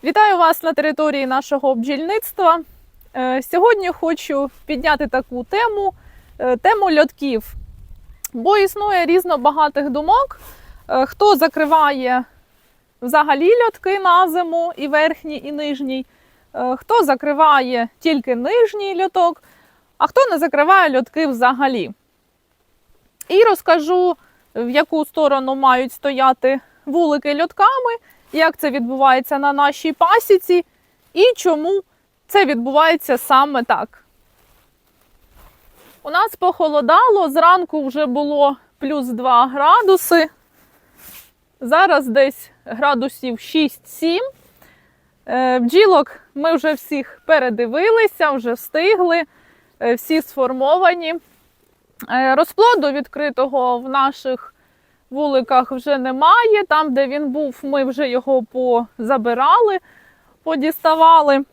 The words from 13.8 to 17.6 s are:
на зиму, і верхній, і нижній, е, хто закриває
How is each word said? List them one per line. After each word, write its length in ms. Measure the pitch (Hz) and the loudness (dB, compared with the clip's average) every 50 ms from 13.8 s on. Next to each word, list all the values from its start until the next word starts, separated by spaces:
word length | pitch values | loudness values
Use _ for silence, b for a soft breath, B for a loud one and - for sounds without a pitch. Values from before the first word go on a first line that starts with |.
| - 381 381 403 | -4 -4 -4 -2
на 300 | 381 370 339 349 370 359 | 0 2 4 4 2 2
зиму, 440 | 311 359 359 330 320 339 339 349 339 - | 0 -4 -4 -2 -4 -4 -4 -4 -6 -8
і 100 | 277 294 | -8 -4
верхній, 540 | 277 302 311 320 320 - _ 320 302 285 - | -2 0 0 0 -2 -4 _ -12 -12 -12 -12
і 60 | 269 | -12
нижній, 540 | 294 294 302 294 285 262 285 262 262 262 254 _ _ _ _ _ _ _ _ _ _ | -10 -8 -8 -8 -8 -8 -8 -8 -8 -8 -10 _ _ _ _ _ _ _ _ _ _
е, 220 | - 247 254 254 | -8 -6 -6 -6
хто 280 | 254 - _ 440 480 403 | -6 -4 _ 0 0 2
закриває 840 | 277 269 254 - 294 294 277 320 311 294 277 | 2 0 -2 -2 -6 0 2 4 4 4 2